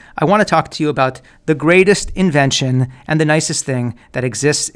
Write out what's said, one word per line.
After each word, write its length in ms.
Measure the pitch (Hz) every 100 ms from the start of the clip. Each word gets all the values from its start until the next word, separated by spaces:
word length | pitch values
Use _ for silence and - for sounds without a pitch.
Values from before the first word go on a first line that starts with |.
| - -
I 80 |
want 160 | 156 208
to 120 | 202
talk 160 | 165 -
to 120 | -
you 60 | 151
about 320 | 139 131 131 _ _ -
the 80 | 151 151
greatest 440 | 180 190 196 -
invention 840 | - 185 147 135 - 131 127 127 - -
and 100 | 156
the 100 | 151
nicest 300 | 156 156 160
thing 300 | - 127 120 - _
that 120 | -
exists 440 | 123 120 143 147 -